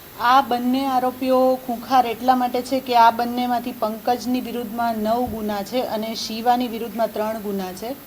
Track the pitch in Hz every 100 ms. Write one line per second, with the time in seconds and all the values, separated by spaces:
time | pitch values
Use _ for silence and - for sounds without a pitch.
0 | - - 240 262 262 240 247 262 269 254
1 | 254 254 262 254 262 254 254 233 240 262
2 | 240 220 254 254 247 247 247 262 262 240
3 | 226 233 240 247 247 240 247 - 214 220
4 | - 247 233 254 233 233 240 233 233 220
5 | 214 240 247 220 214 208 196 247 240 214
6 | 220 220 - 220 233 247 247 220 214 208
7 | 220 220 214 226 202 196 185 185 226 277